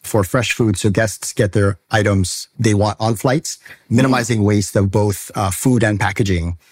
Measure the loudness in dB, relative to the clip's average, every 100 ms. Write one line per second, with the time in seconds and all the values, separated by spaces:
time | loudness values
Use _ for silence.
0 | -2 0 0 0 -2 0 0 0 0 0
1 | -2 -4 -8 -2 0 2 0 -2 _ 0
2 | 2 2 0 -4 -12 -2 0 2 0 0
3 | -2 0 0 0 -4 -12 -18 -20 _ 2
4 | 2 2 0 0 2 2 0 0 0 2
5 | 0 -2 -6 -4 -4 0 0 2 2 0
6 | -2 -2 0 0 -2 -6 _